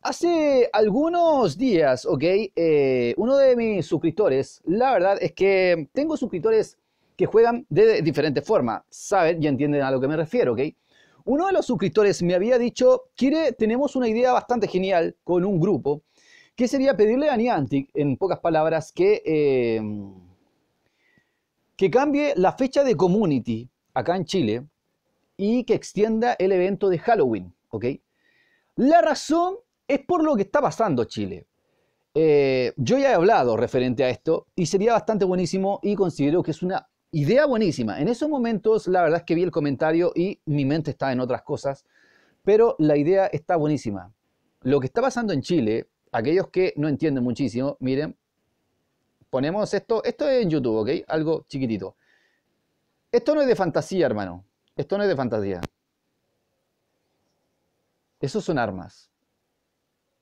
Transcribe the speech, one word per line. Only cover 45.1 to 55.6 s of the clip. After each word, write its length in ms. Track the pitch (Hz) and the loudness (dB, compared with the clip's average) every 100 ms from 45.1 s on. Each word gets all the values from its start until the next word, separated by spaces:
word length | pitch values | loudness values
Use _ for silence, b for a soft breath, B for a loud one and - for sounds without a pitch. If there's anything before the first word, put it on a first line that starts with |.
| - 220 | -2 -4
en 120 | 156 | -4
Chile, 460 | - 175 107 113 - _ _ | -2 -2 0 -2 -6 _ _
aquellos 360 | 117 113 175 180 | -4 -2 -2 -2
que 260 | 175 185 - | -2 -2 -2
no 120 | 151 | -4
entienden 360 | 139 156 135 | -2 -2 -2
muchísimo, 540 | 123 117 135 117 139 - | -4 -2 -4 -4 -6 -6
miren, 360 | 131 131 - - _ _ _ _ _ _ _ _ _ _ _ | -4 -4 -6 -12 _ _ _ _ _ _ _ _ _ _ _
ponemos 420 | 135 143 190 202 202 | -4 -2 -2 -2 -4
esto, 280 | - 220 | -2 -2
esto 240 | - - 294 | -2 -4 0
es 140 | 254 | 0
en 80 | 202 | 0
YouTube, 280 | 156 123 110 | 0 0 -2
¿ok? 280 | 110 170 - | -2 -4 -4
Algo 380 | 160 156 156 - | -4 -2 -4 -6
chiquitito. 500 | 139 131 107 95 - _ _ _ _ _ _ _ _ _ _ _ | -6 -4 -4 -8 -14 _ _ _ _ _ _ _ _ _ _ _
Esto 240 | 240 233 302 | -2 0 0
no 60 | |
es 60 | 269 | 2
de 80 | 185 | 2
fantasía, 520 | 180 160 147 190 143 | 0 -2 -4 -2 0
hermano. 360 | 107 95 87 - _ _ - | -2 -6 -10 -18 _ _ -12
Esto 220 | 143 202 | -6 -2
no 60 | |
es 60 | 202 | -2
de 60 | 160 | -2
fantasía. 460 | 123 110 101 92 | -2 -2 -4 -6